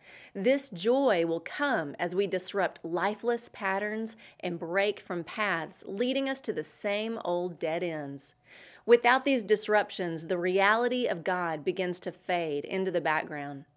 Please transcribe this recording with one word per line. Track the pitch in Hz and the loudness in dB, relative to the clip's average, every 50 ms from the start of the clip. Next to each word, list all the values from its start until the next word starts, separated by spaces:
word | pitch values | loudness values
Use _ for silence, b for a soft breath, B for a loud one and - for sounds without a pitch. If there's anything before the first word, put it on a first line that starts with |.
| B B B B B B B | B B B B B B B
This | 196 190 247 269 285 277 - | -2 2 4 4 2 2 -4
joy | 214 170 175 226 247 269 277 254 202 170 170 | -8 -2 0 2 2 4 4 4 4 4 2
will | 165 165 165 | 2 0 -2
come | 165 - - - 285 285 254 190 156 143 139 - | -4 -6 -6 -2 0 0 0 0 -2 -2 -4 -4
as | 170 175 180 | -4 -2 0
we | 185 202 | 0 0
disrupt | 185 - 180 180 - - 202 185 156 - - - | 0 0 -2 -4 -2 -2 0 -2 -2 -2 -6 -10
lifeless | 165 165 180 175 202 214 214 - 233 240 233 - - - | -4 -2 0 0 0 -2 -2 -2 -2 0 0 -2 -8 -10
patterns | - 208 190 190 196 208 208 214 220 226 220 220 B B B B B | -6 -2 -2 0 0 -2 -2 -4 -4 -4 -6 -8 B B B B B
and | - 180 175 165 | -6 -6 -6 -4
break | 175 165 175 196 196 214 202 202 | -4 -2 0 2 2 2 0 -2
from | - - 185 175 160 | -6 -6 -6 -6 -6
paths | - - - 214 202 180 165 156 151 - - - | -6 -4 -2 0 0 0 -2 -4 -6 -10 -12 -12
leading | - 190 196 247 247 262 269 269 269 | -8 -4 -2 0 0 0 0 0 -2
us | 269 262 | -4 -6
to | - - 196 | -4 -6 -4
the | - 160 | -4 -4
same | - - - - 208 202 208 220 226 226 - - | -6 -6 -4 -4 -2 -2 -2 -2 -4 -6 -4 -2
old | - 175 175 175 180 170 - | -2 -2 0 -2 -4 -6 -4
dead | 175 156 160 175 180 | -2 -2 0 0 -2
ends. | 170 160 156 147 139 139 139 - - - _ B B B B B B B B B | -2 -4 -4 -6 -6 -8 -10 -10 -12 -14 _ B B B B B B B B B
Without | - 240 233 - 240 247 262 262 | 6 6 8 8 6 4 4 4
these | 285 269 247 208 | 2 2 2 4
disruptions, | 190 214 202 - - 214 208 196 202 - - 185 175 165 156 165 160 | 4 2 2 4 4 4 4 4 2 -2 -4 -4 -4 -4 -4 -2 -2
the | 185 175 | -2 0
reality | 170 185 180 196 196 202 214 233 240 240 247 247 247 | 0 2 4 6 6 6 6 4 2 2 0 0 0
of | 202 196 170 156 | 0 -2 -2 0
God | 190 185 180 175 170 160 156 143 | -2 0 0 0 -2 -2 -2 -2
begins | 185 180 185 185 180 175 - | -4 -2 -2 -2 -2 -2 -4
to | - 175 | -6 -8
fade | 160 - - - 180 175 170 160 147 143 143 | -10 -10 -4 -2 0 0 0 0 -2 -4 -4
into | - - 190 190 185 | -4 -2 -2 -2 0
the | 165 170 | 0 0
background. | 151 160 156 156 - - 160 147 143 143 143 139 143 _ _ | 2 2 2 2 0 -4 -6 -8 -8 -8 -10 -12 -14 _ _